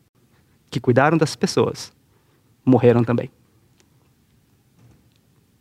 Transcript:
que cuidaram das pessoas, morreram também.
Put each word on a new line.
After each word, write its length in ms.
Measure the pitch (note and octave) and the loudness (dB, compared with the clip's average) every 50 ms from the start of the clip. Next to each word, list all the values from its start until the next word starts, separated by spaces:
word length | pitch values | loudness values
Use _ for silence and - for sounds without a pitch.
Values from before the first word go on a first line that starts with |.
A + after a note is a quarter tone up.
| _ _ _ _ _ _ _ _ _ _ _ _ _ - | _ _ _ _ _ _ _ _ _ _ _ _ _ -10
que 100 | - C#3+ | -10 -6
cuidaram 380 | - C3 A#2+ B2+ C#3 D3+ E3 | -2 0 2 2 2 2 2
das 180 | D#3+ D#3+ - - | 0 -2 -2 -4
pessoas, 560 | - - - - C3 A2 G#2+ - - - - _ _ _ _ _ _ _ _ _ _ _ _ _ _ - | -6 -6 -4 -2 -2 -2 -2 -4 -10 -16 -20 _ _ _ _ _ _ _ _ _ _ _ _ _ _ 0
morreram 400 | C3 C3 A#2 B2 A#2+ A#2 A#2+ A#2 | 2 2 4 4 4 4 2 0
também. 260 | A#2 A#2+ A#2 - - _ _ _ _ _ _ _ _ _ _ _ _ _ _ _ _ _ _ _ _ _ _ _ _ _ _ _ _ _ _ _ _ _ _ _ _ _ _ _ _ _ _ _ _ _ _ | -2 -4 -6 -6 -10 _ _ _ _ _ _ _ _ _ _ _ _ _ _ _ _ _ _ _ _ _ _ _ _ _ _ _ _ _ _ _ _ _ _ _ _ _ _ _ _ _ _ _ _ _ _